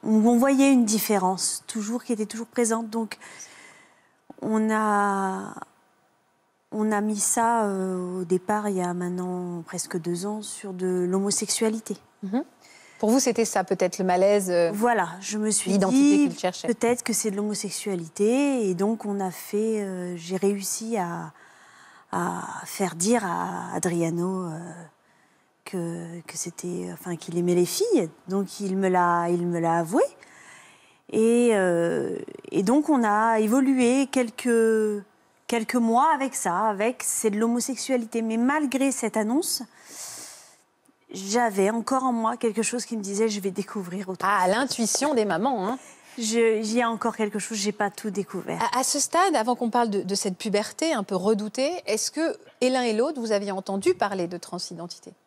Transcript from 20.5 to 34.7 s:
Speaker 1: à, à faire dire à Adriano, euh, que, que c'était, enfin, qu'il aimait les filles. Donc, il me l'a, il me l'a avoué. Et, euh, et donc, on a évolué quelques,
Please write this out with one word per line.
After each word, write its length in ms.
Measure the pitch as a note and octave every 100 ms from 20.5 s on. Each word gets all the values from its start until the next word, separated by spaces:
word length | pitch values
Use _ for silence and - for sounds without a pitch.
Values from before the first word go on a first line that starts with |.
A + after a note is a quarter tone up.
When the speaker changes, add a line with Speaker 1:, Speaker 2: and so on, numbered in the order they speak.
| G3+ F#3+ - A3+ A3+
Speaker 1:
à, 360 | F3 E3+ E3 - - - - - - - _
à 280 | F#3 F3 F3 - - -
faire 300 | - F#3+ E3
dire 300 | F3+ A#3+ G3
à 480 | F3 F3+ F3+ F3+ -
Adriano, 680 | F3+ E3+ E3 E3+ F3+ F#3+ F3+
euh, 120 | D#3+ F3 E3+ E3 _ _ _ _ _ _ _ -
que, 560 | F#3+ E3+ E3+ E3+ E3+
que 160 | D#3+ -
c'était, 500 | - - F3+ F3 F3+
enfin, 240 | E3+ F#3 E3+
qu'il 200 | - E3+
aimait 180 | F3 F3
les 100 | F3
filles. 440 | - A4+ F4+ E3 - -
Donc, 320 | G3 F#3+ -
il 160 | G3+ F#3+
me 100 | F#3+
l'a, 400 | F#3 F3 F3 E3+
il 160 | F3 F3
me 120 | E3+
l'a 200 | E3 E3
avoué. 240 | E3 A#3 C#5 - - - - - - - _ _ _
Et, 380 | A3 A3+ A#3+ A#3+
euh, 640 | G#3+ F#3 E3+ E3+ E3 C3+ - - - -
et 120 | -
donc, 240 | G3 C4+ D4+
on 140 | C#4+
a 360 | A3+ G#3 A3+ A3+
évolué 680 | A3 B3 C4+ C4 A#3+ C4 C4+
quelques, 960 | C4 A#3+ - B3 A#3 A3+